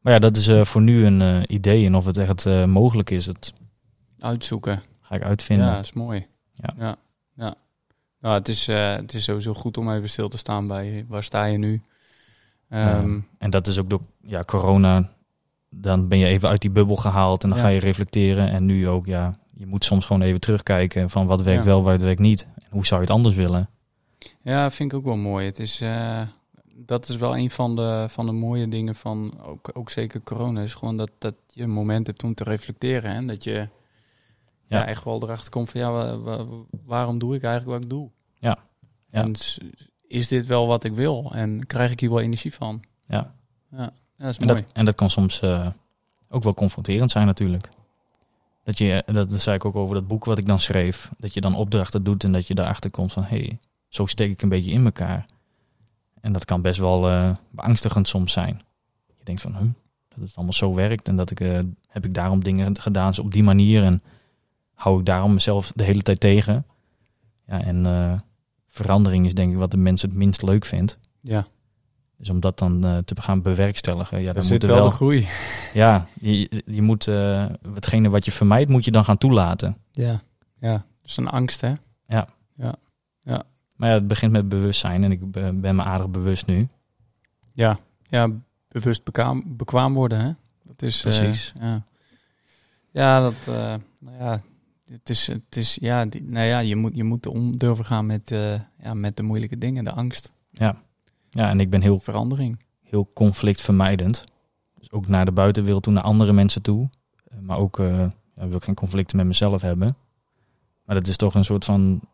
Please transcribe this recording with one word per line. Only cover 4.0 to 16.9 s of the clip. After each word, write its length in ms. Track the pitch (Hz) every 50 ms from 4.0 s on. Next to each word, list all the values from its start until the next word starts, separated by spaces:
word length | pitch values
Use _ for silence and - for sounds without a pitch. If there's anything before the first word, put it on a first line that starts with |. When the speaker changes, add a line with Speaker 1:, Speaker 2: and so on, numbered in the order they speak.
| _ _ _ _
Speaker 2:
Uitzoeken. 640 | - 120 117 117 - - 117 104 - 101 101 95 - _ _ _
Speaker 1:
ga 140 | _ _ 104
ik 80 | 98
uitvinden. 440 | 92 95 104 101 - - 110 101 -
Speaker 2:
Ja, 80 | 123 107
dat 100 | 101 98
is 80 | -
mooi. 340 | - 127 117 117 110 98 92 _ _ _ _ _
Speaker 1:
Ja. 220 | _ - - - - -
Speaker 2:
Ja, 180 | 113 110 - _ _ _ _ _ _ _ _
ja. 180 | 131 117 107 - _ _ _ _ _ _ _ _ _ _ _ _ _
Nou, 140 | - 113 107
het 140 | 101 98 -
is, 200 | 110 107 - -
eh, 260 | 110 104 104 101 101
het 180 | 104 104 104 -
is 100 | 110 104
sowieso 300 | - 104 104 104 113 107
goed 220 | - - 120 113
om 160 | 120 113 113
even 180 | 110 107 104 104
stil 180 | - - 107 101
te 80 | -
staan 300 | 110 - - 104 104 101
bij 380 | 101 98 98 98 101 107 104 107 117
waar 140 | 107 104
sta 220 | 104 - - 107 104
je 140 | 107 104 104
nu. 240 | 104 107 110 110 - _ _ _ _ _ _ _ _ _ _ _ _ _ _ _ _ _
Speaker 1:
Ja. 300 | - 110 107 107 104 87
Speaker 2:
Ehm, 220 | 85 104 104 101 101 _ _ _
Speaker 1:
En 120 | - 104
dat 160 | 92 98 90
is 120 | 101 95 95
ook 120 | 95 92
door, 100 | 104 92 - - _ _
ja, 220 | _ 104 104 87
corona. 680 | 87 - - 98 87 92 98 98 95 92 92 92 92 95 _ _ _ _ _ _ _ _ _ _ _ _
Dan 380 | - - 98 101 95 92 92 90
ben 100 | 98 95
je 80 | 95
even 220 | 90 95 98 95 82
uit 120 | 101 101
die 100 | - 101
bubbel 260 | 95 107 104 101